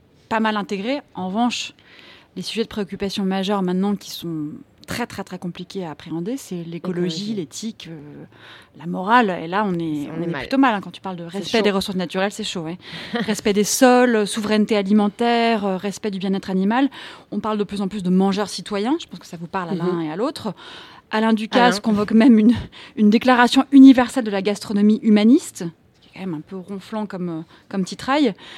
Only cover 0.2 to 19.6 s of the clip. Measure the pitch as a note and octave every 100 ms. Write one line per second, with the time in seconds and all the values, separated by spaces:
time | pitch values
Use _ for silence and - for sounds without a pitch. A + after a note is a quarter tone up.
0.2 | - A3+ A3 G#3+ G3 G3 G#3 C#4+ - -
1.2 | F#3 G3 A#3+ - - - _ - - -
2.2 | _ - F3+ G#3 A3+ A3 G3 G3 G3 G3
3.2 | F#3+ F#3+ F#3+ G3+ F#3 F3+ G3 G3+ - -
4.2 | E3+ D#3+ D3+ - - _ - - A#3+ -
5.2 | G3 F3+ F3+ - F3+ G3 F3 D3 E3+ D#3+
6.2 | F3 C4 - F3+ E3+ E3+ F3+ F3 F3+ E3
7.2 | G#3 A3 D3+ - A3 A3 D#3+ D#3+ D3 C#3+
8.2 | - - - - - - D#3+ F3+ F#3 A#3+
9.2 | A3 F3 E3 F#3 G#3+ F3 E3 D3+ C#3+ D#3+
10.2 | E3+ D3+ B2 C4+ C4+ G#3 F3+ - F#3+ F3+
11.2 | E3+ F#3+ G3+ A#3 G#3 G3 F#3+ F#3 F3 F#3+
12.2 | G3 - G#3 F#3 D#3+ F3+ - - - A#3+
13.2 | G#3+ G#3 A3+ G3+ G3+ - B3+ B3 B3 A3+
14.2 | G3+ - G#3 G#3+ G#3 G#3+ F#3+ G#3+ G#3 -
15.2 | A#3 A#3 A#3 A3+ G3 F#3 G3+ - A3 F#3+
16.2 | G3 G3 G3 F#3 G3 A#3 C4+ - - -
17.2 | - G#3 G#3+ G#3+ G3+ G3+ G3 G#3 F3+ F#3
18.2 | F#3+ F#3+ G3 - E3+ G3+ A3 E4 - F3+
19.2 | - E3+ E3+ F#3+